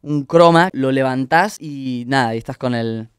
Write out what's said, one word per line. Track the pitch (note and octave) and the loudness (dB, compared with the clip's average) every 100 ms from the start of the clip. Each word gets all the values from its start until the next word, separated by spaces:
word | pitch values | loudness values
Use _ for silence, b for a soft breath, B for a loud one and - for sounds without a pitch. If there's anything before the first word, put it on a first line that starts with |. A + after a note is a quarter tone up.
un | D3+ D3 C3+ | -4 -6 0
chroma, | E3 E3+ E3 F#3 | 6 6 6 2
lo | C3 C3+ | 0 -2
levantás | C3+ C3 B2+ C3 D#3+ G3+ - | 0 -2 -2 0 0 0 -4
y | D3+ C#3 C3 B2 A#2+ | -14 -10 -8 -8 -4
nada, | C3+ A#2+ | -2 -2
y | A2+ | -4
estás | - C3+ | -8 -8
con | B2+ | -4
el | A#2+ A2+ A2+ A2+ | -4 -4 -6 -12